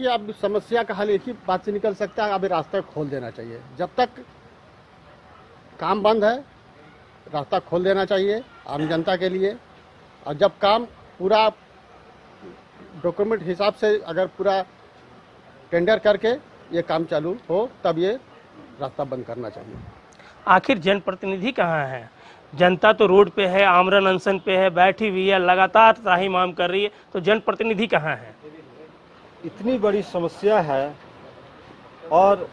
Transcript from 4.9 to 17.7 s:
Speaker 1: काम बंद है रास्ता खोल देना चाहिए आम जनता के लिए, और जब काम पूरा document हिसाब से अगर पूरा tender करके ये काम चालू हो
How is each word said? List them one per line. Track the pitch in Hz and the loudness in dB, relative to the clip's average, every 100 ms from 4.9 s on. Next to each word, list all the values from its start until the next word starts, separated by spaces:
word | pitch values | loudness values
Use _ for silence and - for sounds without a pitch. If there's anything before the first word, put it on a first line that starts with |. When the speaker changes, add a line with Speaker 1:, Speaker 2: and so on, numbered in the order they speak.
| - - - - - - - - - | -20 -20 -20 -20 -20 -20 -20 -20 -8
Speaker 1:
काम | 165 208 | -4 0
बंद | 208 226 | 2 2
है | 208 254 277 - - - - - - - - | 2 0 -8 -20 -20 -20 -20 -20 -20 -20 -10
रास्ता | 151 139 185 | -10 -4 -4
खोल | - 175 | -2 -2
देना | 185 196 | 0 0
चाहिए | 185 196 196 214 - - - | 0 0 0 -2 -8 -18 -10
आम | 143 156 | -6 -2
जनता | 165 165 185 | -2 0 0
के | 185 | -2
लिए, | 185 196 240 - - - - - - | -2 -4 -4 -14 -20 -20 -20 -20 -16
और | 135 | -10
जब | 147 196 - | 0 0 2
काम | 202 220 233 - - - | 2 2 0 -14 -20 -6
पूरा | 185 214 220 - - - - - - - - - - - - - - 165 | 2 4 2 0 -10 -20 -20 -20 -20 -20 -20 -20 -20 -20 -20 -20 -20 -8
document | 170 170 208 220 | -6 -2 -2 -2
हिसाब | 165 180 208 | -4 -4 -4
से | 208 214 208 170 | -2 -2 -2 -4
अगर | 165 185 | -6 -4
पूरा | - 196 190 185 - - - - - - - - - - | -4 -2 -2 -4 -12 -20 -20 -20 -20 -20 -20 -20 -20 -4
tender | 170 175 - | -2 0 2
करके | 208 196 226 269 - - - | 2 2 0 -2 -6 -20 -8
ये | 165 | -6
काम | 165 160 | -2 -4
चालू | 165 151 160 226 - | -2 -4 -4 -8 -4
हो | 180 254 | -4 -4